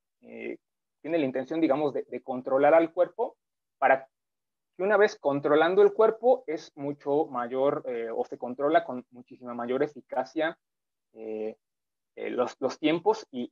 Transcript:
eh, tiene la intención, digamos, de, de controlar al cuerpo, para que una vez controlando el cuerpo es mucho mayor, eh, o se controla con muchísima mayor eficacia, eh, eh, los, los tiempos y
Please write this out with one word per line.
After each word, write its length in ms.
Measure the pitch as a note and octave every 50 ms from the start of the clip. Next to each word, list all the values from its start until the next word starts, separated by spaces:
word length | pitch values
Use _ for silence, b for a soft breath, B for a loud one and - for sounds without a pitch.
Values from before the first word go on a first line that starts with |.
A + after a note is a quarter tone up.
| _ _ _ _
eh, 360 | _ A#2 A#2 A2+ A2+ A#2 A#2+ - _ _ _ _ _ _ _ _
tiene 160 | - C#3+ E3 E3+
la 80 | D3
intención, 340 | C3 B2+ C3 C3 B2+ D#3+ E3
digamos, 340 | E3 D3 C3+ C#3+ D3+ C#3+ A#2+
de, 100 | - -
de 180 | - - A#2+
controlar 520 | - - C3 B2+ B2+ C#3 C3 C3+ C#3+ D3 D#3
al 200 | E3 E3+ D#3+ -
cuerpo, 420 | F3+ F3 E3+ - - A#3 - - _ _ _ _ _ _ _ _ -
para 300 | - B2+ C3+ C3+ - - _ _ _ _ _ _ _ _ _ _ _ _ _
que 80 | - F3+
una 120 | G3 G#3+
vez 220 | G3 G#3 G#3 - -
controlando 640 | - C#3+ C#3 C#3+ C#3+ D#3 D3 D#3 D#3+ E3+ F#3 G3
el 100 | G#3 G3+
cuerpo 520 | G3+ - A3 A3 A3 - - B3 B3+ B3 - -
es 240 | D3+ E3+ - - _
mucho 500 | D#3 C#3+ C#3+ D3 C#3+ - C#3+ C#3+ D3 D#3+
mayor, 580 | - C#3 A#2+ A#2+ A#2+ B2 C3 C3+ C#3+ C#3+ - - C3
eh, 220 | B2 A#2 A#2 A2+
o 140 | A2+ A#2 B2
se 120 | - - C#3
controla 480 | - A#2+ B2 B2+ C#3 D3 D#3+ E3+ E3
con 200 | - B2+ B2 A#2+ _
muchísima 440 | - A#2+ B2 - - - B2 B2 A#2+
mayor 300 | A#2+ A#2+ A#2+ B2+ C3 D3
eficacia, 760 | D#3 - - - - - B2+ C3 - - D#3+ D#3 E3 E3+ _ _ _ _ _ _ _ _ _ _ _ _
eh, 440 | A2+ A2 A2 A2 G#2+ G#2+ A2 A2 - _ _ _ _ _ _ _ _ _ _ _
eh, 140 | - A2 A2
los, 260 | A2 A#2+ B2 A#2+ - -
los 200 | G3+ B2+ - -
tiempos 480 | - D3+ D#3 F3 E3+ G#3 G#3+ - - -
y 200 | - B2+ A#2+ -